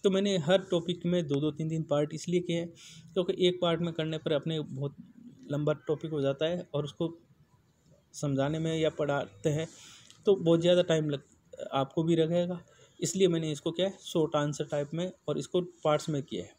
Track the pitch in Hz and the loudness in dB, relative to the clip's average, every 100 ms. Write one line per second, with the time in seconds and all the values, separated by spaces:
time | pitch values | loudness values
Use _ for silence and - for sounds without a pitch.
0 | 208 190 202 190 147 190 190 175 170 175 | 2 2 0 0 2 2 2 -2 -2 -4
1 | 175 180 151 139 151 151 160 160 156 147 | 0 0 0 0 -2 -2 -4 -4 0 0
2 | 151 160 - 175 170 170 170 - - - | 0 -4 -2 -2 0 -4 -4 -12 -20 -20
3 | - - 175 - 180 180 175 165 170 165 | -6 -4 -2 2 2 2 0 2 0 -2
4 | 156 156 165 147 160 160 151 135 139 - | -4 -4 -2 -2 0 -4 -6 -6 -6 -8
5 | - - - - - 143 147 151 - 147 | -20 -20 -20 -20 -8 -2 -2 -2 -4 -4
6 | 160 151 135 135 160 175 170 147 147 - | -4 -2 -2 0 -2 -2 -4 -6 -6 -4
7 | 165 165 _ _ _ _ _ _ _ _ | -6 -6 _ _ _ _ _ _ _ _
8 | _ - 147 135 139 160 160 160 156 - | _ -6 -2 0 0 0 -2 0 0 0
9 | 147 143 - - 160 147 127 - - - | 0 0 -2 -4 -2 -2 -4 -10 -20 -20
10 | - - - 196 165 165 170 180 175 160 | -20 -4 2 4 6 6 6 4 4 2
11 | 151 143 - _ _ - - 135 135 - | 2 -4 -8 _ _ -14 -4 -2 0 0
12 | 165 165 160 175 175 175 - - - - | 2 4 4 2 0 -4 -12 -20 -20 -6
13 | 175 190 185 165 160 143 170 165 190 190 | -4 2 4 4 0 -4 -4 -2 -2 -2
14 | - 175 151 147 147 147 143 147 147 160 | -4 0 2 2 0 -2 -4 -4 -4 -4
15 | 180 - - 147 143 180 175 - 156 151 | -6 -6 -6 -4 0 -2 -2 -2 2 2
16 | - 147 123 98 92 | 0 -4 -4 -8 -8